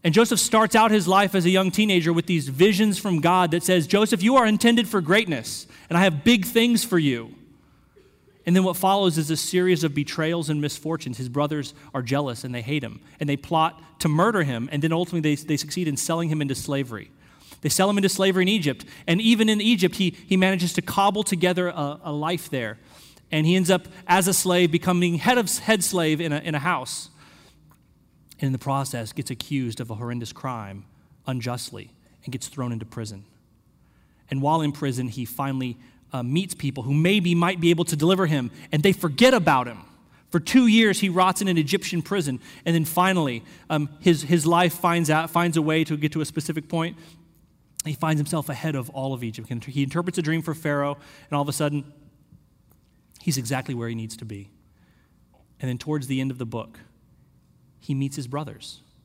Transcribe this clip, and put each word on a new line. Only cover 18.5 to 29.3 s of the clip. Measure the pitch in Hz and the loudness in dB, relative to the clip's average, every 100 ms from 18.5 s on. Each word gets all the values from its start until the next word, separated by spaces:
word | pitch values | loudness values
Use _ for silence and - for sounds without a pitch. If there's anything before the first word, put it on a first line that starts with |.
| 214 147 131 - - - | 2 0 -4 -10 -10 0
and | 170 | 2
even | 226 226 220 | 4 4 4
in | 214 | 4
Egypt, | 214 226 180 - | 2 4 2 2
he, | 185 - - | -2 -2 0
he | 190 | 2
manages | 185 190 175 | 4 2 0
to | - | -2
cobble | - - 202 202 | -2 2 2 2
together | 214 175 180 180 180 | -2 0 0 0 -2
a, | 170 143 151 | -4 -6 -6
a | - | -8
life | 147 156 170 - | -6 -4 -6 -6
there. | 135 113 104 - - - - _ | -6 -6 -10 -20 -20 -20 -20 _
And | 156 | 0
he | 156 185 | 2 2
ends | 180 | 2
up, | 185 - - - | 0 -2 -18 0
as | 180 185 | 2 4
a | |
slave, | 185 185 175 175 | 0 2 2 4
becoming | 165 - 180 175 170 | 2 2 2 2 0
head | 196 247 | 2 2
of, | 202 - | 0 -4
head | - 214 | 0 0
slave | 170 185 160 151 | 0 0 0 0
in | 170 | -2
a, | 147 | -4
in | 170 | -4
a | 151 | -2
house. | 160 156 127 - - - - - - _ _ _ _ _ _ _ _ - | -2 -4 -6 -12 -14 -20 -20 -20 -20 _ _ _ _ _ _ _ _ -6
And | 139 | -4
in | |
the | 131 | -4
process, | 139 139 135 123 107 | -4 -4 -4 -8 -8
gets | - 135 | -10 -10